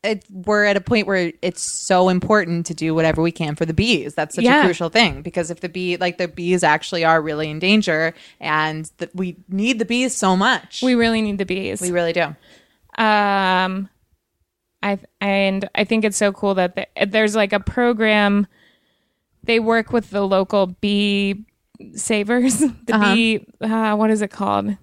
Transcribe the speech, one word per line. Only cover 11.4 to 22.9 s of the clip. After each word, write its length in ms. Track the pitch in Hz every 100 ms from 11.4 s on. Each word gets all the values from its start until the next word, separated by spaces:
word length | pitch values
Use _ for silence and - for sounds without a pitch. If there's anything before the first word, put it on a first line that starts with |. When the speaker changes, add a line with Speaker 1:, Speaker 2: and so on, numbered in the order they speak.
| 190
Speaker 2:
bees. 340 | 185 190 214
Speaker 1:
We 100 | 180
really 220 | 175 170
do. 220 | 170 151 151 _ - _ _ _ -
Speaker 2:
Um, 840 | 220 208 202 196 190 185 185 190 196 _ _ _ _ _ _ _ _ _
I, 160 | 202 196 - _
and 480 | 202 196 196 190 196
I 100 | -
think 200 | 202 226
it's 120 | 214 202
so 160 | 208
cool 220 | 196 202
that 200 | 190 180
the, 320 | 185 - - 202
there's, 280 | 220 214 214
like, 160 | 202
a 60 | 202
program. 840 | - - 240 220 220 208 202 202 202 _ _ _ _ _ _ _ _ _
They 160 | - 226
work 320 | 220 226 220
with 180 | 240 -
the 120 | 202 196
local 400 | 190 190 208 185
bee 760 | 180 208 202 208 202 196 202 220 _ _ - -
savers, 640 | 214 - 214 202 247 254 220
<laughs> 280 | 285 -
the 80 | -